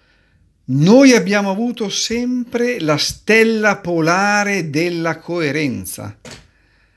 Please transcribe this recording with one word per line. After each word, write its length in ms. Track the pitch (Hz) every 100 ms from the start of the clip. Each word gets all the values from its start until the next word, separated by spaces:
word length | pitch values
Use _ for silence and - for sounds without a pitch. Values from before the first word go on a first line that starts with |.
| _ _ _ _ _ _ -
"Noi 460 | 131 165 247 277
abbiamo 380 | 233 180 208 202
avuto 380 | 190 240 233 202
sempre 880 | - - 233 247 247 240 233 240 240
la 160 | 156 151
stella 840 | - - - 220 226 220 214 196
polare 920 | 175 170 160 180 202 208 202 196 170
della 480 | 143 175 170 165 160
coerenza, 1000 | - 175 151 143 143 104 92 - 104 - - - _ _ _ _ _